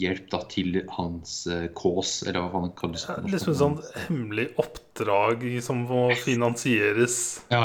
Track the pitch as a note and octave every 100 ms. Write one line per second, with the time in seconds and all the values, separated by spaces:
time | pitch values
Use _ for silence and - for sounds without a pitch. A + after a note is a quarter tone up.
0 | F#2 F#2+ - F2+ - G2+ F2+ F#2 - -
1 | F2 E2+ - - F2 E2+ E2+ - F#2 F2+
2 | - - - F#2 F2+ F#2 F2 - E2 E2+
3 | - E3+ G3+ F#3 F3 C#3 C#3+ D3+ - -
4 | - D3+ G#2+ G#2+ C3 - - - - -
5 | G#2 G2+ G#2+ A#2 B2 B2 B2 B2 A#2+ B2+
6 | B2 A#2+ - A#2+ A#2+ A#2+ C3+ A2 G#2 G#2+
7 | A#2+ - - - - A#2+